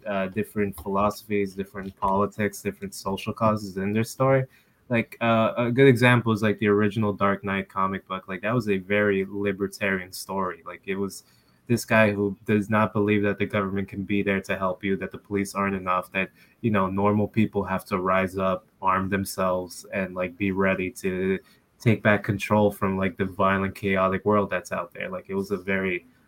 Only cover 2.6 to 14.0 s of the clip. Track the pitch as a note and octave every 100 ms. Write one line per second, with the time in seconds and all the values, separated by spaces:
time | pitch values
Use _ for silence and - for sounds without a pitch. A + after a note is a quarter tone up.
2.6 | G2+ F#2+ F#2+ - G2+ F#2+ - - A2 G#2+
3.6 | G2+ F#2 G2 G#2+ A2+ - C3+ C3+ C3 _
4.6 | _ _ - A#2 - - A#2 A2+ A2 A#2+
5.6 | A#2+ A#2+ C#3 A2+ B2 B2 A2+ G#2+ A2 G2
6.6 | G#2 G#2 G#2+ G#2+ G#2 F#2 G2+ G2 G2+ G2
7.6 | F#2 G2 F#2+ F#2+ - F#2 - F#2 G2+ B2
8.6 | G#2+ F#2+ F#2 G2+ G#2 G2 F#2+ G2+ G2+ F#2+
9.6 | G2 - G2+ F#2+ F2+ - - F#2+ F2+ E2+
10.6 | F2+ F2 G2 G2 G2 - - _ _ _
11.6 | - A#2 - A2 A2 G2+ G2+ F#2+ - G#2
12.6 | G2+ A2 G#2+ G#2+ G#2 G#2 G2+ G2 F#2+ G#2+
13.6 | F#2+ G2 G2 G2